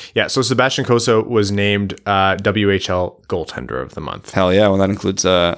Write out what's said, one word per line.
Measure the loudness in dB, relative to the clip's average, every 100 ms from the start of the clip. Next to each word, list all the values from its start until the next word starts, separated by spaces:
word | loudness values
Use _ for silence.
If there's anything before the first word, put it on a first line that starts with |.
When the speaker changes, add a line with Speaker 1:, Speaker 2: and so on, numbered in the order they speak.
| -6 -2
Speaker 1:
Yeah, | 0
so | 0
Sebastian | 0 2 0 0
Cossa | 0 0 2 2
was | 2 0 0
named, | 0 0 0 -2 -6 -2
uh, | 0 2 0
W | 0 2 2
H | 0 0
L | -2 -2 -6 -8
Goaltender | -6 -6 -10 -8 -8
of | -8
the | -10
Month. | -12 -12 -8
Speaker 2:
Hell | 0 2
yeah, | 4 4
well, | 4
that | 2
includes, | 0 -2 0
uh, | 2 2 2